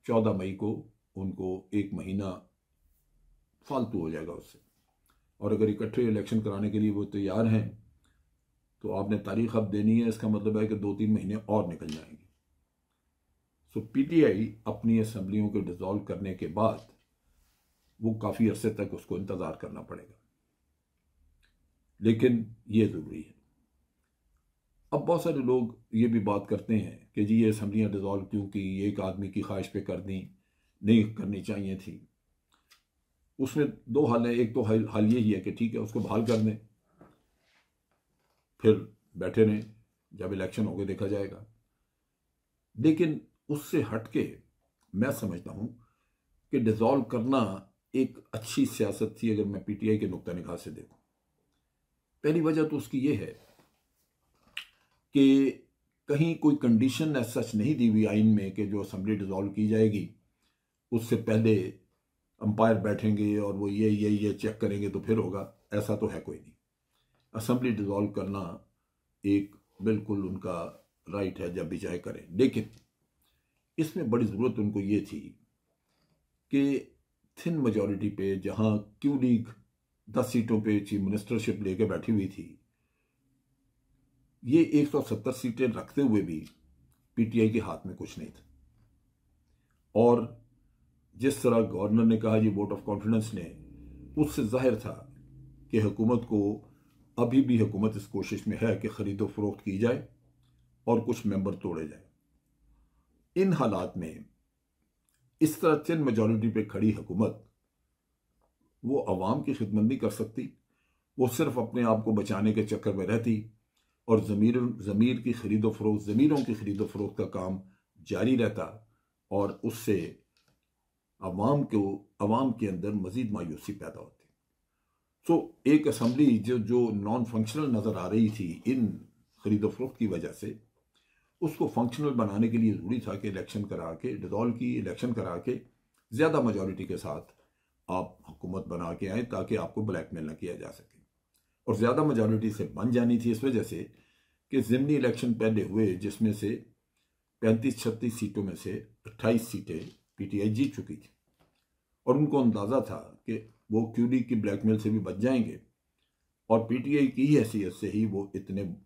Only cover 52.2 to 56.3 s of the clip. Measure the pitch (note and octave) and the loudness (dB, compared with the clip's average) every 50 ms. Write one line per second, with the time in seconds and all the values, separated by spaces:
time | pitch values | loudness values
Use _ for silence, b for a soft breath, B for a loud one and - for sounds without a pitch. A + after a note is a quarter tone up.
52.2 | - D3 D#3 F3 D#3 D#3+ D#3 D#3+ D#3 D#3 D3+ C3+ - - - C3 C3 D3 C3+ G#2 | 0 2 2 2 2 2 2 2 0 0 -2 -6 -6 -4 -4 -2 0 0 0 -2
53.2 | - - - - - _ _ _ _ _ _ _ _ _ _ _ _ _ _ _ | -4 -10 -12 -18 -20 _ _ _ _ _ _ _ _ _ _ _ _ _ _ _
54.2 | _ _ _ _ _ _ _ - b b b b b b b b _ _ _ C#3+ | _ _ _ _ _ _ _ -16 b b b b b b b b _ _ _ 6
55.2 | C#3 C3+ C3+ C#3 C#3 C3 - - _ _ _ _ _ _ _ _ _ - C#3+ C#3+ | 8 8 8 6 4 2 0 -4 _ _ _ _ _ _ _ _ _ -2 0 2
56.2 | E3 E3 | 2 0